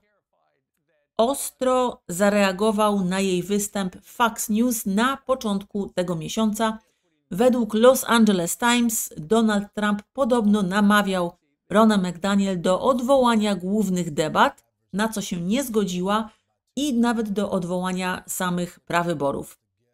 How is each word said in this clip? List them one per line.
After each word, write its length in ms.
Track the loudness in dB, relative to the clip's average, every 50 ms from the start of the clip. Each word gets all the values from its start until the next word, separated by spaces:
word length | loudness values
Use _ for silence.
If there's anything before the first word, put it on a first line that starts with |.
| _ _ _ _ _ _ _ _ _ _ _ _ _ _ _ _ _ _ _ _ _ _ _ 0
ostro 840 | 0 0 0 -4 -6 -10 -8 -4 -2 0 0 2 0 -2 -4 -8 _ -8
zareagował 1000 | -2 0 2 2 2 2 2 0 0 0 0 0 2 2 2 2 2 0 0
na 140 | -2 -2 0
jej 240 | 0 0 0 -2 -2
występ 520 | -2 -2 -4 -4 -4 -6 -6 -6 -6 -8 -12
w 100 | _ -12
Fox 380 | -4 -2 -2 -2 -2 -4 -6 -2
News 360 | 0 0 0 0 -2 -4 -4
na 320 | -2 0 0 0 0 -2 -4
początku 720 | _ -4 -4 -2 -2 -4 -4 -4 -6 -6 -8 -6 -6 -6
tego 260 | -4 -4 -4 -4 -4
miesiąca. 640 | -6 -6 -6 -4 -2 0 0 0 -2 -2 -4 -4 -6 _ _ _ _ _ _ _ _ _ -8
Według 420 | -2 2 2 2 2 2 -2 -2 0
Los 300 | 4 6 6 6 4 2 0
Angeles 500 | 2 4 4 4 4 2 0 -4 -4 -2
Times 560 | 0 0 2 2 2 0 -2 -4 -8 -8 -10 -10
Donald 560 | -4 0 2 2 2 2 0 0 -4 -4 -2
Trump 280 | 0 0 2 0 -2 -4 _ -4
podobno 480 | -2 0 2 2 2 4 4 4 4
namawiał 680 | 2 0 2 2 4 4 4 4 2 2 0 -2 -2 -4 -6 _ _ _ _ _ _ 0
Ronę 280 | 4 4 6 6 4 2
McDaniel 640 | 0 -2 -4 -4 -2 0 2 2 2 0 0 -2
do 200 | 0 0 0 2
odwołania 760 | 2 0 0 0 2 2 4 4 4 4 4 2 2 0 -2
głównych 580 | -2 -2 -2 0 0 0 0 0 -2 -2 -4 -2
debat, 500 | -2 -2 0 2 2 2 0 0 _ _ _ _ _ _ _ -6
na 160 | -4 -4 -4
co 120 | -4 -6
się 200 | -8 -6 -6 -6
nie 220 | -4 -2 -2 -2 -2
zgodziła, 680 | -2 -2 -2 -2 -2 -4 -4 -4 -2 -2 -4 -4 -6 _ _ _ _ _ _ _ _ -8
i 180 | -6 -4 -2 0
nawet 360 | 2 2 2 0 -2 -4 -4
do 220 | -4 -4 -4 -2
odwołania 720 | -2 -4 -4 -4 -4 -4 -4 -4 -4 -4 -4 -6 -6 -8 -8 -10
samych 520 | -8 -6 -4 -4 -2 -4 -4 -6 -10 _
prawyborów. 800 | _ -4 -2 -2 0 0 -2 -2 -2 -4 -4 -4 -8 -12 -16 _ _ _ _ _ _ _